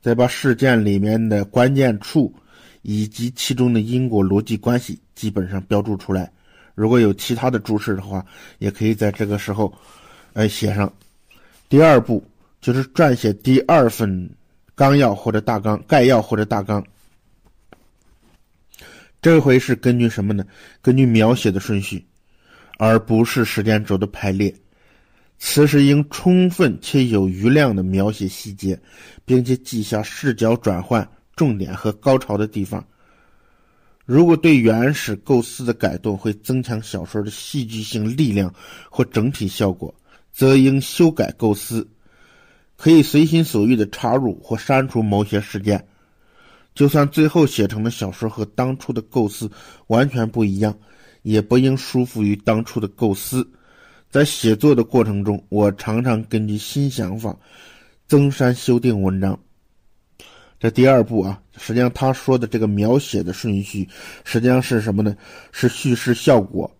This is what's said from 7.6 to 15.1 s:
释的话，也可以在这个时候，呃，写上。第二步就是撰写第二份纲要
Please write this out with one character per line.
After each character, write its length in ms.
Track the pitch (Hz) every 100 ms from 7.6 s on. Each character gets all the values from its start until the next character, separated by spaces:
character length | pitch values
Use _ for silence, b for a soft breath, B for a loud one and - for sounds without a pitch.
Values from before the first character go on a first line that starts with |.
| 107 104
释 180 | 117 98
的 60 |
话， 220 | 98 95 - B B B
也 120 | 101
可 140 | -
以 100 | 110
在 160 | 107 104
这 140 | 98
个 140 | 104 104
时 120 | -
候， 220 | 101 107 b b b b b b
呃， 120 | 107 107
写 280 | - 104
上。 180 | 101 101 _ _ _ _ b b b _
第 160 | 139
二 160 | 160 135
步 240 | 113 110 - _ _ _
就 140 | -
是 100 | 127 131
撰 260 | - 151
写 180 | 123 113
第 280 | 101 131 131
二 280 | - 165 120
份 400 | - 107 92 90 - _ _ _ -
纲 160 | 139 143
要 180 | 123